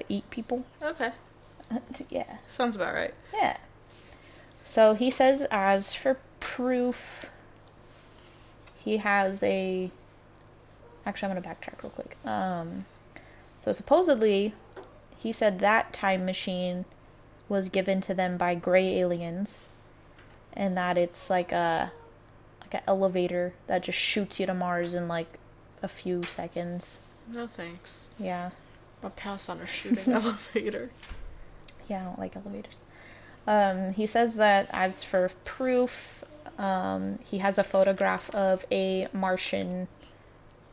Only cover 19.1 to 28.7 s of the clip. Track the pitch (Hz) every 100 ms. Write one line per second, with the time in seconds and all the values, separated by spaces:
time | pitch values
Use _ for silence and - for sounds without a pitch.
19.1 | 170 170 175 202 - - - - - -
20.1 | - - - - - 196 180 180 175 175
21.1 | - - 185 175 175 170 165 - - -
22.1 | - - - - - - - - 196 190
23.1 | 180 175 175 180 - - 185 180 - -
24.1 | 214 196 - 190 185 180 175 175 175 170
25.1 | 165 165 - - - - - 190 - 180
26.1 | 180 175 - 170 175 175 175 - - -
27.1 | - 226 233 233 - 170 175 - - -
28.1 | - 185 180 180 - -